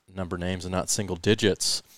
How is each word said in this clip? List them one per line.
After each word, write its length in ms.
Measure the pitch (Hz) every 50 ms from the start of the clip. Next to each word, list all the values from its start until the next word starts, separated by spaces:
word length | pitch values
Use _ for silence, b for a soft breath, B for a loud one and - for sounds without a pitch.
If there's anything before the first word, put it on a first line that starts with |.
| _ - 92
number 240 | 95 92 85 92 87
names 260 | 87 90 95 90 92
and 60 | 90
not 180 | 92 90 - -
single 280 | - - 101 90 90
digits. 680 | 87 - 101 110 - 113 95 90 - - - - - B B B